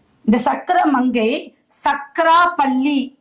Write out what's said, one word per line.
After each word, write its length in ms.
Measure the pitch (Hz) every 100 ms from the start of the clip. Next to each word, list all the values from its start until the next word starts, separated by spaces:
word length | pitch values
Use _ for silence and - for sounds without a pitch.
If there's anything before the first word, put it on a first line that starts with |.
| _ _ -
இந்த 120 | 226 269
சக்கரமங்கை 840 | - - 359 311 269 254 220 220 294 - _ _ -
சக்கராப்பள்ளி 1120 | 302 285 - - 330 330 349 349 269 254 277 285 240 _